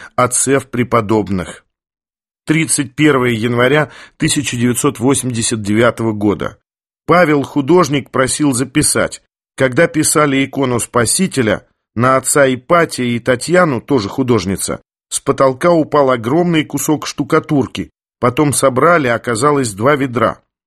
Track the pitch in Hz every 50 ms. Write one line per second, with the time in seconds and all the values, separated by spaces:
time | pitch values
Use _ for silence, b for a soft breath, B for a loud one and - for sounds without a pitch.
0 | B B B - 123 120 - - - 131 139 135 127 - - 123 120 - - 117
1 | 110 101 113 110 101 92 101 92 85 - - - _ _ _ _ _ _ _ _
2 | _ _ _ _ _ _ _ _ _ - - 165 160 - - - 143 120 - -
3 | 151 151 143 131 123 123 117 110 110 120 120 120 120 127 143 156 147 - B B
4 | B B B B 156 156 - 151 135 - - 120 117 123 120 - - 143 - -
5 | 113 135 139 - - 131 120 113 110 - 123 110 104 98 104 110 120 117 - -
6 | 113 113 107 104 104 104 95 78 - - - - _ _ _ _ _ _ _ _
7 | _ - 160 180 180 151 151 143 131 - - 147 139 127 170 180 170 123 147 139
8 | 117 - - 123 131 123 - - 151 143 131 117 135 123 - 151 139 - - 120
9 | 90 78 - - _ _ _ _ _ _ _ - 135 131 123 143 170 165 - 156
10 | 147 - - 156 151 147 135 135 139 135 - 139 139 127 123 113 - - - 120
11 | 117 110 - - 190 180 - 135 120 107 95 - - _ _ _ _ _ - 107
12 | 120 131 131 131 - - - 151 139 131 131 123 - - 170 170 165 160 - -
13 | 123 120 120 117 - 131 127 117 - 143 170 180 180 160 131 110 - - 143 127
14 | 98 98 - - 135 123 123 107 85 95 98 - - - - - _ _ _ _
15 | _ _ - - - - 135 - 139 135 131 127 - 175 175 165 147 - - 147
16 | 139 131 127 120 107 120 139 170 180 175 165 160 143 - - 139 - - 156 -
17 | - - - - 147 - - 156 156 - 156 139 120 - - - 87 - _ _
18 | _ _ _ _ - 123 120 - 156 143 123 - - 135 127 127 143 165 175 165
19 | 139 120 117 110 - 123 117 104 131 147 147 139 131 113 98 92 110 139 151 143
20 | 139 131 117 123 110 95 - - _ _ _ _ _